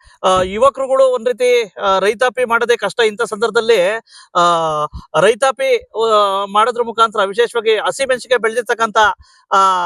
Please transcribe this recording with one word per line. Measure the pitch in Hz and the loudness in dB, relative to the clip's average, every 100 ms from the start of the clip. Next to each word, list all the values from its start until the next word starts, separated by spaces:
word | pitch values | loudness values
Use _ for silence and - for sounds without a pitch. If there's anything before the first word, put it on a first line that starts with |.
| _ - | _ -4
ಆ, | 190 185 | 0 0
ಯುವಕರುಗಳು | 185 202 269 269 269 262 262 | 0 0 0 0 -2 2 2
ಒಂದ್ | 247 226 | 2 -2
ರೀತಿ, | 220 247 247 214 - | 0 2 2 0 -4
ಆ, | 196 190 | -2 0
ರೈತಾಪಿ | 190 220 254 240 | 0 0 -2 -2
ಮಾಡೋದೇ | 247 233 233 233 | -2 0 0 -2
ಕಷ್ಟ. | 196 - | -2 0
ಇಂಥ | 220 208 | -2 0
ಸಂದರ್ಭದಲ್ಲಿ, | 226 208 220 220 226 226 180 220 - - - 180 | -6 -4 -2 0 2 2 2 -2 -10 -20 -6 0
ಆ, | 175 170 160 151 151 - - - | 2 2 0 -2 -6 -8 -6 0
ರೈತಾಪಿ, | 277 226 269 269 269 240 | 2 2 0 0 0 -2
ಆ, | - 208 226 214 202 196 | -4 -4 0 2 2 -2
ಮಾಡೋದ್ರ | 202 202 220 233 | -2 0 0 -2
ಮುಖಾಂತರ | 233 220 226 208 | -4 0 0 0
ವಿಶೇಷವಾಗಿ | 196 202 233 233 220 214 | -4 0 -2 -2 0 0
ಹಸಿ | 170 - | -2 -4
ಮೆಣಸಿನಕಾಯಿ | 269 254 - 247 | -4 -4 -2 -2
ಬೆಳೆದಿರ್ತಕ್ಕಂಥ, | 226 226 226 226 226 220 214 - _ _ - | -2 -4 -4 -2 -2 2 0 0 _ _ -2
ಆ, | 196 190 185 | 2 2 2